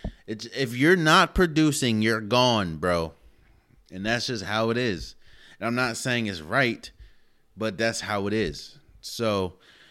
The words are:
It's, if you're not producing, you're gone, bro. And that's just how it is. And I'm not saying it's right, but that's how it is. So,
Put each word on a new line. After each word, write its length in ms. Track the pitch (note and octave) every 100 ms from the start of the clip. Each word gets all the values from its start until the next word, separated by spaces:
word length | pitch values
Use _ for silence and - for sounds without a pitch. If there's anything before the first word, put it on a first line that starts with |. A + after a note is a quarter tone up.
| - - -
It's, 180 | G#2+ A2+
if 300 | A#2+ C3 A#2+
you're 180 | D3+
not 400 | F#3 D#3 F3 F3
producing, 680 | - F3 D3+ D#3 C#3+ B2 A2
you're 180 | A2 A2+
gone, 560 | G#2 B2 B2+ A2+ F2+ D#2
bro. 380 | F2+ F2 E2 - - _ _ _ _ _ _
And 140 | F#2
that's 220 | G#2 A#2+ -
just 180 | A#2
how 240 | F#2+ A2 A2+
it 80 | A#2
is. 380 | B2 F2 - - - - - -
And 80 | A2+
I'm 80 |
not 220 | A#2+ B2+ A2+
saying 300 | C3 A#2+ A2
it's 160 | F2
right, 480 | D#2 B2+ B2 - - - - - _ _ _ -
but 220 | A2 F#2
that's 220 | A2+ -
how 260 | G2+ G#2 G2+
it 80 |
is. 440 | A2 F2+ C#2+ - - - -
So, 540 | - - A2+ G2+ F#2 - _ - -